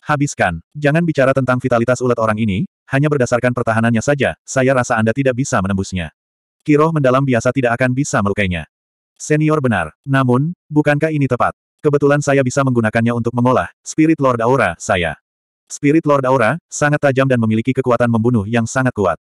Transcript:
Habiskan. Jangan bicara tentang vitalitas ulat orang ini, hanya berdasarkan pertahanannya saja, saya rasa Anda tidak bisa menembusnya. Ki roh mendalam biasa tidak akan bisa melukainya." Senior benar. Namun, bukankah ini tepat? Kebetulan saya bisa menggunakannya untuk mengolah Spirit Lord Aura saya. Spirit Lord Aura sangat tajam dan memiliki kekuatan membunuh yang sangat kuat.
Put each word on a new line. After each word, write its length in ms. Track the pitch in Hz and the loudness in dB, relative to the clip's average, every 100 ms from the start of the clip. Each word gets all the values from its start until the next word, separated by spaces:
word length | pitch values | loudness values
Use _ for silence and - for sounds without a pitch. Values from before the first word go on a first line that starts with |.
Habiskan. 640 | - 151 143 - 104 82 - | -2 -2 -2 -2 -2 -2 -10
Jangan 320 | 151 143 156 170 | -4 0 2 0
bicara 240 | 151 131 | 0 2
tentang 320 | 135 127 127 | 2 0 -2
vitalitas 400 | 127 120 117 123 | 0 0 0 0
ulat 160 | 127 117 | 0 0
orang 240 | 113 107 | 0 0
ini, 240 | 113 95 190 _ _ | -2 -2 -4 _ _
hanya 160 | 135 151 | 0 0
berdasarkan 480 | 147 123 120 123 | 0 0 0 -2
pertahanannya 480 | 123 117 113 113 113 | -2 -2 0 2 0
saja, 320 | 107 143 113 87 | 0 0 -2 -4
saya 320 | - - 127 | -8 -2 2
rasa 240 | 135 120 117 | 2 0 0
Anda 160 | 110 | 0
tidak 240 | 113 139 117 | 0 -2 -2
bisa 240 | - 120 | -2 -2
menembusnya. 480 | 95 98 98 92 80 _ _ _ _ _ - | -2 -4 -4 -6 -10 _ _ _ _ _ 0
Ki 80 | |
roh 160 | 147 156 | 2 2
mendalam 320 | 160 135 127 | 2 2 2
biasa 320 | 139 120 123 | 2 0 0
tidak 240 | 127 123 117 | 0 -2 0
akan 160 | 127 | -2
bisa 240 | 127 143 135 101 | -2 -2 -2 -2
melukainya." 400 | 98 98 87 78 _ _ _ _ _ | -2 -2 -4 -10 _ _ _ _ _
Senior 400 | - 151 151 156 | -2 0 2 0
benar. 320 | 131 104 80 - | 0 -4 -4 -10
Namun, 560 | - 135 131 123 151 180 _ | -4 0 2 2 0 -6 _
bukankah 480 | 151 151 147 156 | -2 0 0 0
ini 160 | 156 135 | 0 -2
tepat? 240 | 123 98 - _ _ 156 | 0 -2 -4 _ _ 0
Kebetulan 320 | 143 143 147 143 | 2 2 2 2
saya 160 | 139 | 0
bisa 240 | 131 123 135 | 0 0 0
menggunakannya 480 | 123 110 113 117 | 0 0 0 0
untuk 240 | 120 117 123 | 0 -2 0
mengolah 320 | 120 120 87 _ - | 2 2 0 _ -12
Spirit 320 | - 156 160 | 0 2 2
Lord 240 | 135 120 | 2 2
Aura 320 | 113 135 104 82 | 2 2 0 -2
saya. 400 | - 98 85 73 _ _ _ _ _ | -4 -2 -2 -6 _ _ _ _ _
Spirit 400 | - 143 156 147 | -4 0 2 2
Lord 160 | 143 127 | 0 2
Aura 320 | 131 110 156 _ | 2 2 -2 _
sangat 320 | - 147 147 143 | -2 0 2 0
tajam 240 | 127 135 | 2 2
dan 80 | 123 | 2
memiliki 320 | 113 110 113 | 2 0 0
kekuatan 400 | 131 123 117 120 | -2 0 0 2
membunuh 400 | 113 113 123 98 | 2 2 0 -2
yang 160 | 117 113 | -2 -2
sangat 320 | 135 131 113 | -2 -2 0
kuat. 240 | 95 82 _ | -2 -2 _